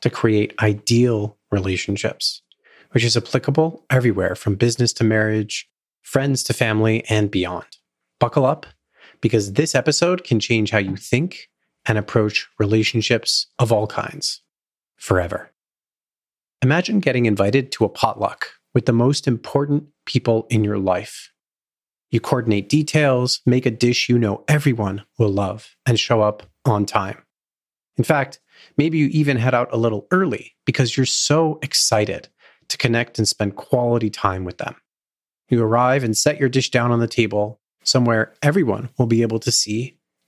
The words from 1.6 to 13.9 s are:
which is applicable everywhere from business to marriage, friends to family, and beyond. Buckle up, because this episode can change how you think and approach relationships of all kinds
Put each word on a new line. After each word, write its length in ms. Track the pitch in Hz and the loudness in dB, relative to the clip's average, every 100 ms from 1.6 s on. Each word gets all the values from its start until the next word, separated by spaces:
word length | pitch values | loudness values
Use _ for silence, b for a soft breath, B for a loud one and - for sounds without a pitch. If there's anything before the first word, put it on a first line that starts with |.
| 95 92 - 101 107 - - - _ _ b b b | -2 -4 -4 -4 -4 -4 -8 -8 _ _ b b b
which 120 | 123 | 0
is 140 | 117 117 | 2 0
applicable 720 | - 123 - 143 160 - _ | 0 -2 0 0 0 -4 _
everywhere 460 | 131 120 95 90 | 2 2 2 -2
from 220 | 90 - 101 | -2 -4 0
business 360 | 120 117 120 | 0 2 -2
to 120 | - | 0
marriage, 680 | 113 107 107 107 104 - - _ _ _ | 0 2 0 -2 -4 -8 -12 _ _ _
friends 400 | - 139 139 131 | -4 -2 0 -2
to 80 | - | -2
family, 500 | - 117 107 110 110 - | -2 0 2 2 2 0
and 220 | 107 104 | 0 2
beyond. 480 | 101 87 87 - - _ _ _ _ | 0 -2 -6 -12 -20 _ _ _ _
Buckle 260 | 120 - | 0 2
up, 220 | 131 151 - _ _ b b b | 2 0 -8 _ _ b b b
because 320 | 113 110 101 | 0 0 0
this 200 | 98 160 | -2 2
episode 480 | 135 156 147 170 180 | 0 0 0 0 0
can 160 | - 113 | 0 -2
change 340 | - 117 107 | 2 0 2
how 60 | 110 | 0
you 180 | 98 95 | -2 -6
think 520 | - 120 175 - - _ _ _ - | -2 -2 -2 -8 -20 _ _ _ -2
and 100 | 107 | -2
approach 500 | 101 117 107 - - _ | 0 0 0 -2 -8 _
relationships 880 | 101 110 107 117 - 117 - - - - | 0 2 2 -2 0 -2 0 -4 -4 -4
of 140 | 120 | 0
all 140 | 110 | 2
kinds 560 | 107 | 0